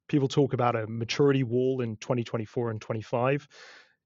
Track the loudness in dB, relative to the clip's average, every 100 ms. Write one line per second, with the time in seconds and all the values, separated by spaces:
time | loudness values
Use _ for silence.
0 | -2 0 2 2 2 2 0 0 -4 -6
1 | -4 2 4 4 2 0 0 0 -4 -4
2 | -4 -2 -2 -6 -6 -4 -4 -4 -6 -8
3 | -4 0 2 0 -4 -20 -20 -20 _ _